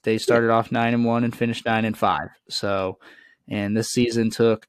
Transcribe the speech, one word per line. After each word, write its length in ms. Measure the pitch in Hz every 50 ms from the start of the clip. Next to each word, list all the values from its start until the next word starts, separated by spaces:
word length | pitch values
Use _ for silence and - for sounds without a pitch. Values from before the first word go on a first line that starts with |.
| -
they 140 | 110 110 107
started 320 | - - 120 117 117 113
off 220 | 113 113 113 -
nine 240 | 123 117 117 117 120
and 100 | 120 120
one 180 | 117 117 120 120
and 120 | 117 113
finished 300 | - 123 117 113 - -
nine 200 | 117 113 110 113
and 100 | 110 107
five. 340 | - 113 98 85 71 76 - - _ _ -
So, 480 | - - - 101 98 98 95 92 92 - - - - - - - _ _ _ -
and 300 | 110 104 101 101 107 113
this 120 | 117 -
season 420 | - 123 123 117 113 117 113 110
took 360 | - - 117 113 110 110 -